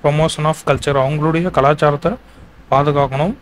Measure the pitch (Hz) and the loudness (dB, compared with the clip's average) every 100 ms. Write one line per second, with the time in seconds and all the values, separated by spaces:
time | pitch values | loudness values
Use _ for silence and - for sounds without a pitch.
0 | 151 151 160 - 151 156 - 135 - 139 | 0 0 0 0 -2 -2 -2 -2 0 0
1 | 131 151 156 160 175 165 139 151 147 143 | 0 0 -2 -2 0 2 2 2 0 0
2 | 165 247 - - - - - 135 143 143 | -4 -6 -14 -20 -20 -20 -2 0 2 0
3 | 139 135 165 269 | 0 0 -4 -6